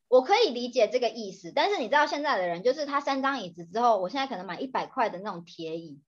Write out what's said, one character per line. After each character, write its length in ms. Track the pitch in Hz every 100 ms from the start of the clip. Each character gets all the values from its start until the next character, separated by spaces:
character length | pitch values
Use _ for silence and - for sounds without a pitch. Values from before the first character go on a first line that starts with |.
| -
我 140 | 254
可 120 | 262 403
以 100 | 427
理 200 | 240 240
解 200 | 240 214
这 100 | 247
个 80 | 233
意 240 | 226 208
思， 200 | 180 170 220
但 140 | 349
是 80 | 403
你 80 | 226
知 60 |
道 140 | 285 294
现 160 | 302
在 160 | 294 233
的 100 | 180
人， 140 | 170
就 120 | 226
是 120 | 294 285
他 140 | 285
三 220 | 285 269
张 200 | 269 277
椅 100 | 185
子 120 | 175 170
之 140 | 196
后， 200 | 240 214
我 100 | 185
现 100 | 277
在 80 | 269
可 80 | 202
能 100 | 185
买 140 | 175
一 80 | 262
百 200 | 214 160
块 200 | - 220
的 120 | 175
那 120 | 208
种 140 | 180 170
铁 320 | - 160 165
椅， 240 | 165 143